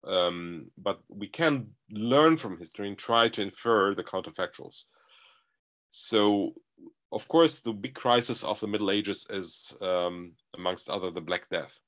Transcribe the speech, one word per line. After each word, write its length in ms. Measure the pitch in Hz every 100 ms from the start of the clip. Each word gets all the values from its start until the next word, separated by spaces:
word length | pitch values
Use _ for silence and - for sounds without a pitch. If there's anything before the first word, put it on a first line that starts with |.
Um, 600 | - 92 90 87 87 85 - -
but 200 | 98 98 _
we 200 | 98 101
can 400 | - 160 139 104 - _
learn 480 | 107 113 135 156 160
from 200 | 107 87
history 300 | 87 - 101
and 100 | 98
try 300 | - 117 117
to 140 | 113
infer 520 | 98 - 117 110 98
the 80 | 98
counterfactuals. 800 | 87 95 87 80 90 - - - - _ _ - _ _ _ _ _ _ _
So, 640 | - - 113 104 101 85 - _ _ - _ _
of 160 | 107 -
course, 320 | 165 165 -
the 120 | 117
big 220 | 107 113
crisis 480 | - 123 120 120 117
of 160 | - 104
the 80 | 107
Middle 240 | 101 101
Ages 360 | 104 104 95 -
is, 460 | 98 87 - - -
um, 520 | 95 90 87 87 87 _ _ -
amongst 340 | 90 87 -
other, 200 | 101 92
the 100 | 85
Black 280 | 80 90 -
Death 280 | 87 71 -